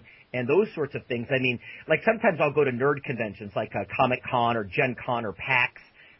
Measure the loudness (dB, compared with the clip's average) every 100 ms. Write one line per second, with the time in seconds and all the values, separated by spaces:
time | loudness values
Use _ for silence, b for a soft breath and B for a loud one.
0 | -10 B B -4 2 2 2 -2 -4 -6
1 | -6 -6 0 0 0 -2 B B -2 0
2 | 2 2 2 2 2 4 2 2 0 0
3 | -4 -4 -4 -6 -8 -6 -4 -6 -4 2
4 | 2 2 0 2 2 0 -2 0 0 -2
5 | -4 -4 -4 -8 0 0 0 -4 -20 b
6 | b